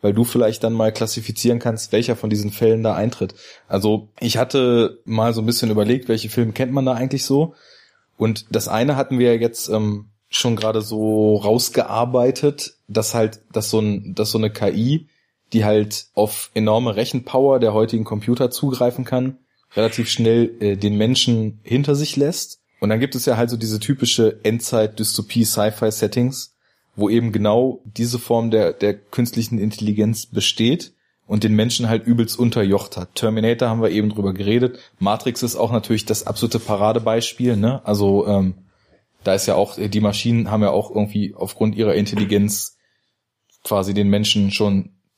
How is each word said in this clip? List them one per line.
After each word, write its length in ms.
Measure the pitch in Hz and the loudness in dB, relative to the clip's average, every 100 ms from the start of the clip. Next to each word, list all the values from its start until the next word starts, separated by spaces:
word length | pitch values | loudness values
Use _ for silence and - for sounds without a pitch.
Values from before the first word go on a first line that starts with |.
weil 100 | 104 | 2
du 120 | 104 | 2
vielleicht 400 | 120 123 110 110 | 2 2 2 2
dann 80 | 113 | -2
mal 180 | 113 110 | 0 0
klassifizieren 680 | 107 110 - 110 - 120 120 | 0 -6 -6 -8 -2 0 0
kannst, 320 | 120 110 - | -2 -6 -2
welcher 240 | 107 117 113 | -2 0 -2
von 120 | 110 | -2
diesen 220 | 104 104 | -2 -2
Fällen 320 | - 117 113 | 0 2 2
da 140 | 113 87 | 0 0
eintritt. 400 | 110 - 95 - - - _ | -2 -4 -8 -8 -20 -20 _
Also 400 | 95 104 107 107 - | 0 2 0 -4 -6
ich 180 | 120 120 | -4 -2
hatte 640 | 127 139 123 120 113 - | 0 2 2 4 2 -2
mal 280 | - 110 113 | -6 0 0
so 80 | 113 | 0
ein 40 | 110 | -2
bisschen 240 | 117 117 | 0 0
überlegt, 380 | 107 107 123 - | 0 2 0 0
welche 200 | 113 110 | -4 -2
Filme 220 | - 113 | -2 -2
kennt 200 | 107 131 | -2 -2
man 120 | 139 131 | 0 -2
da 80 | |
eigentlich 300 | 120 131 139 | -2 -2 -4
so? 300 | - 139 165 - _ - _ _ _ _ | 0 0 0 -4 _ -20 _ _ _ _
Und 280 | 110 110 - | -2 -2 -4
das 160 | 110 - | -4 -2
eine 300 | 107 131 139 | 0 0 0
hatten 240 | 135 127 | -2 2
wir 120 | 123 | 4
ja 60 | 113 | 4
jetzt, 280 | 117 - - | 0 -4 -4
ähm, 380 | 110 107 104 107 _ _ | -2 -2 -4 -10 _ _
schon 280 | - 123 110 | -2 -2 0
gerade 240 | 110 110 | 0 -2
so 540 | 107 107 107 107 107 104 | -4 -2 0 4 4 4
rausgearbeitet, 1400 | 104 117 - - - 110 120 127 123 131 147 143 - _ _ | 2 2 2 -2 0 0 0 2 2 2 -2 -2 -14 _ _
dass 260 | 107 110 | -4 -2
halt, 280 | 117 110 - _ | 0 -2 -2 _
dass 180 | - 107 | -6 -2
so 80 | 110 | 0
ein, 340 | 107 101 104 95 | 0 -2 -6 -4
dass 160 | 107 | -2
so 60 | 110 | 0
eine 120 | 107 | -2
K 200 | 107 101 | 0 -2
I, 360 | 85 117 156 - _ _ _ _ | 0 0 0 -4 _ _ _ _
die 120 | 113 | 0
halt 420 | 104 107 107 - - | 4 2 0 -6 -8
auf 360 | - 107 - - | -2 -2 -2 -6
enorme 420 | 113 107 110 123 101 | -2 2 2 0 -2
Rechenpower 640 | 123 131 - 131 139 135 | -2 -4 -2 2 4 4
der 120 | 113 | 4
heutigen 300 | 104 113 117 | 2 2 0
Computer 460 | 107 104 110 120 123 | -4 -4 -2 0 0
zugreifen 540 | - 143 127 123 123 | 0 -4 0 0 -2
kann, 340 | 123 127 131 135 _ _ _ - | -4 -2 -2 -6 _ _ _ -2
relativ 320 | 110 110 110 | 0 0 -4
schnell, 400 | - 113 117 113 - | 0 4 4 2 0
äh, 180 | 104 98 | -2 0
den 200 | 104 104 | 0 2
Menschen 640 | 110 127 - 113 110 - | 2 2 2 2 0 -6
hinter 320 | - 123 143 | -2 0 2
sich 220 | 143 151 - | 0 0 0
lässt. 440 | 143 180 - - _ _ | 0 -2 -10 -14 _ _
Und 100 | 104 | -2
dann 100 | 110 | 0
gibt 140 | 135 | 0
es 100 | 127 | -2
ja 120 | 139 113 | 0 0
halt 100 | 120 | 0
so 80 | 117 | -2
diese 240 | 110 107 | -2 -4
typische 600 | - 139 120 - 110 - | -2 -2 0 4 2 2
Endzeit-Dystopie-Sci-Fi-Settings, 2000 | 107 117 - 120 107 107 110 - 117 120 110 - 107 107 110 107 104 - 123 135 - _ _ _ _ - | -2 -2 -2 0 0 -2 -4 -4 -2 0 2 2 0 0 -2 0 -2 0 -2 -4 -14 _ _ _ _ -4
wo 120 | 101 | 2
eben 240 | 117 117 | 2 2
genau 480 | 104 104 110 127 - | 0 2 2 2 -2
diese 340 | - - 120 120 | -12 -4 -4 -4
Form 320 | - 117 117 | -2 0 2
der, 220 | 110 90 | 2 2
der 220 | - 101 | 0 -2
künstlichen 640 | 101 _ - 120 - 113 117 | -2 _ -2 -2 -2 -4 -2
Intelligenz 680 | 107 - 107 104 107 110 - | -2 -2 -2 0 0 0 -6
besteht 680 | 101 - - 113 170 - _ _ _ _ | -4 -2 0 0 0 -6 _ _ _ _
und 180 | 104 | 0
den 100 | 107 | 2
Menschen 340 | 107 113 113 117 | 2 2 0 0
halt 180 | 113 113 | 0 2
übelst 320 | 117 113 - | 2 2 0
unterjocht 580 | 120 113 98 98 - - | 0 2 2 2 -2 -12
hat. 180 | 90 | -10
Terminator 540 | - 113 110 113 117 123 | -4 -2 0 0 2 0
haben 140 | 113 | 2
wir 80 | 113 | 0
eben 200 | 98 107 | 2 0
drüber 220 | 107 98 | -2 -4
geredet. 440 | 95 101 117 123 - - _ | -2 0 2 2 -2 -20 _
Matrix 440 | 95 113 - 120 | -2 0 -2 -4
ist 140 | 120 - | -6 -2
auch 160 | 113 | 0
natürlich 320 | 117 - 110 | 0 0 -2
das 220 | - 107 - | 0 -4 -4
absolute 320 | 107 117 113 | -4 -2 -2
Paradebeispiel, 960 | - 104 107 113 110 113 117 - 123 110 | -2 0 2 2 0 -2 -2 -2 0 2
ne? 280 | 110 135 | 0 -2
Also, 420 | - 101 98 98 101 | -2 0 2 2 2
ähm, 280 | 101 95 95 _ _ _ _ _ _ | 2 0 -2 _ _ _ _ _ _
da 100 | 98 | -2
ist 120 | 95 - | 0 2
ja 100 | 85 | 0
auch, 200 | 101 - | 0 -2
die 240 | 104 104 | -4 0
Maschinen 500 | 104 101 120 117 104 | 0 0 0 0 0
haben 120 | 107 | 0
ja 80 | 104 | 2
auch 240 | 82 104 | 2 -2
irgendwie 400 | 107 104 104 101 | -4 -2 -2 -4
aufgrund 400 | - - - 110 | -6 -10 -2 -2
ihrer 200 | 107 107 | 0 0
Intelligenz 840 | 95 101 101 101 101 104 104 - _ _ _ _ _ _ _ _ _ | 2 0 -2 0 2 2 -2 -8 _ _ _ _ _ _ _ _ _
quasi 280 | - 104 95 | -2 -2 0
den 160 | 101 101 | 0 2
Menschen 420 | 101 107 104 98 | 2 2 0 0
schon 380 | 98 110 98 - _ _ | 0 2 0 -2 _ _